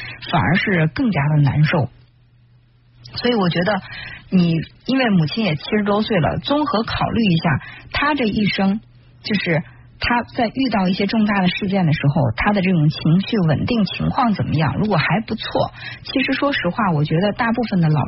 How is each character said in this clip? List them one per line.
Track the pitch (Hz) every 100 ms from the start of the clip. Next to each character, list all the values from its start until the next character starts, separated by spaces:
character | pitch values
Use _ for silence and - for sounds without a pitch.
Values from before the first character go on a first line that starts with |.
| - - -
反 | 160
而 | 90 185
是 | - 180 160
更 | - 262
加 | 180 143 151
的 |
难 | 143 127
受。 | 151 165 117 - - _ _ _ _ _ _ _ _ - - -
所 | 240
以 | 240
我 | 180
觉 | 165
得 | 180 196 - - - - -
你， | 190 170 165 143 - -
因 | 262
为 | 247
母 | 190 151
亲 | - 208
也 | 156
七 | - 214
十 |
多 | 208 208
岁 | 214 202
了， | 131 151
综 | - 285 294
合 | 208
考 | 233 - -
虑 | 220 214
一 | 165
下 | 175 135 - - -
她 | - 294 294
这 | 226
一 | 202 202
生， | - 196 214 - - - -
就 | - 208
是 | - 156 - - - -
她 | - 240 - -
在 | 233
遇 | - 269
到 | 208 185
一 |
些 | 190 202
重 | 226
大 | 214 202
的 | 180
事 | - 202
件 | 196 165
的 |
时 | 147 143
候， | 151 127 110
她 | -
的 | 208
这 | 180
种 | 175 151
情 | - 160 170
绪 | 196 226 165
稳 | 143 -
定 | 240 190
情 | - 156
况 | 170 247
怎 | 196 -
么 | 143
样？ | 156 -
如 | 208
果 | 180
还 | - 180 226
不 | -
错， | - 262 - - - -
其 | - 269
实 | 262
说 | 262 285
实 | 269 175
话， | 175 208
我 | 156
觉 | 151 160
得 | 202
大 | 196 233
部 | 233 233
分 | 185
的 | 160
老 | 151